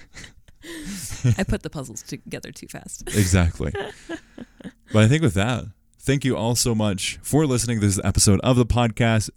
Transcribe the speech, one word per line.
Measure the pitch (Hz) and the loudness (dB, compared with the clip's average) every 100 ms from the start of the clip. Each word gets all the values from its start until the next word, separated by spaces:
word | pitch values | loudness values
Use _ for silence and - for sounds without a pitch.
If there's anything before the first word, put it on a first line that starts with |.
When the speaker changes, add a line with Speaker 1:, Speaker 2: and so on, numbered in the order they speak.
| - - - - - - 320 330 302 196 - - 127 | -16 -20 -20 -20 -20 -20 -16 -14 -12 -10 -10 -2 2
Speaker 1:
<laughs> | 110 | 2
I | |
put | 190 202 | 0 -4
the | 156 | -4
puzzles | - 123 107 | -10 -12 -14
together | - 143 - 123 - | -14 -14 -12 -14 -14
too | - - | -16 -16
fast. | - - - - | -16 -16 -14 -2
Speaker 2:
Exactly. | - 95 90 85 - 73 - | 0 4 4 4 0 -4 -6
Speaker 1:
<laughs> | 415 - - 330 - - - _ - - _ | -8 -12 -14 -14 -14 -20 -20 _ -18 -18 _
Speaker 2:
But | 107 | 4
I | 110 | 4
think | 151 | 4
with | 156 | 2
that, | 87 104 117 104 - _ _ | 2 0 -2 -6 -14 _ _
thank | - 139 | -2 0
you | 131 | 0
all | 107 113 | -2 0
so | 120 127 | 0 0
much | 110 107 95 - - | 0 0 0 -4 -8
for | - 139 | 0 2
listening | 156 123 120 117 | 2 2 0 0
to | 101 | 2
this | 95 | 2
episode | 98 - - 98 | 0 2 4 4
of | - 123 | 4 4
the | |
podcast. | 117 120 120 104 117 110 - | 4 2 0 2 2 2 0